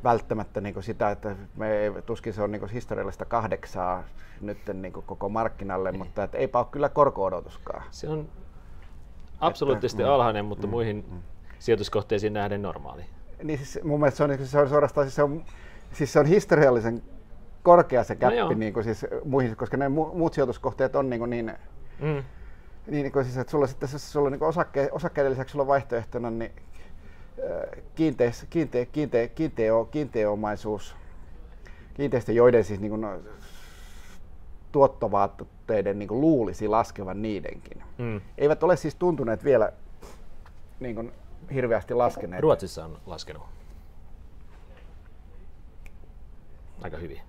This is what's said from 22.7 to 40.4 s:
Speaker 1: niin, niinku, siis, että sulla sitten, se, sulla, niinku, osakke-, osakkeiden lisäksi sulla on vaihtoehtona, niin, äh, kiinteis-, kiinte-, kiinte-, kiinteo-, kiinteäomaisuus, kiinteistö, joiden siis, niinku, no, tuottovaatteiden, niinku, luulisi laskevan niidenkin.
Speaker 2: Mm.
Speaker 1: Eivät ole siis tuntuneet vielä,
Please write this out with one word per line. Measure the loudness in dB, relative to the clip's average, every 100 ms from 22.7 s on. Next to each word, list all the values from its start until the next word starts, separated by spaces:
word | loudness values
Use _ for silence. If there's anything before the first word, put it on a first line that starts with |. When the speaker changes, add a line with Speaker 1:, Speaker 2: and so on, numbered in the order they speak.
| -16 -4
Speaker 1:
niin, | -2
niinku, | 0 0
siis, | 0 -2
että | -2
sulla | 2 2
sitten, | 0 -6
se, | -6
sulla, | -4 2 2
niinku, | 2
osakke-, | 0 0 0 0 0
osakkeiden | 0 -2 2 2
lisäksi | 2 -4
sulla | 0
on | 4
vaihtoehtona, | 4 2 -4 -2 -4 -4
niin, | -4 -6 -10 -14 -14 -12 -14 -14 -16 -16 -8
äh, | -6 -4 -6 -10 -14
kiinteis-, | 0 0 2 0 0 -4
kiinte-, | -2 0 0 -2
kiinte-, | -2 2 2 2
kiinteo-, | -2 -4 2 4 4 2
kiinteäomaisuus, | -4 -2 2 2 2 -2 -4 -4 -4 -6 -12 -16 -16 -16 -16 -16 -16 -16 -16 -14
kiinteistö, | -4 0 0 2
joiden | 8 10 10
siis, | 4 -2
niinku, | -4 -4
no, | -6 -8 -12 -16 -16 -16 -16 -16 -16 -14 -14 -14 -14 -14 -14 -14 -2
tuottovaatteiden, | 6 6 6 2 4 2 0 -16 -16 0 2 2 -2
niinku, | -2 2
luulisi | 6 6 2 -2 2
laskevan | 4 2 -4 -8 -4
niidenkin. | -4 -4 -6 -10 -14 -14 -14 -8
Speaker 2:
Mm. | -6 -6 -8 2
Speaker 1:
Eivät | 2 4
ole | 4 4
siis | 2
tuntuneet | 0 0 2 0 0
vielä, | 6 6 6 2 -16 -14 -16 -14 -12 -12